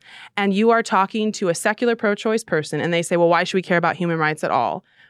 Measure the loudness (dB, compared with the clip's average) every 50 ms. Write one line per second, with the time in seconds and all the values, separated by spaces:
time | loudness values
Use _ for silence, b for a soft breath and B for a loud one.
0 | B B B B B B B -2 -2 0 2 2 4 4 4 2 2 0 0 0
1 | 0 0 -2 -2 -4 -4 -4 -2 -2 -2 -2 0 0 -2 0 0 0 0 0 0
2 | 0 -2 -2 -2 -2 -2 -2 -2 -2 -2 -2 -2 -2 -2 -4 -4 -2 -2 0 -2
3 | -2 0 2 2 4 4 4 2 0 0 -2 -2 0 0 0 2 2 0 0 0
4 | -2 -2 -2 0 0 -2 -2 -2 -2 -2 0 0 0 0 -2 -6 -8 b b b
5 | b b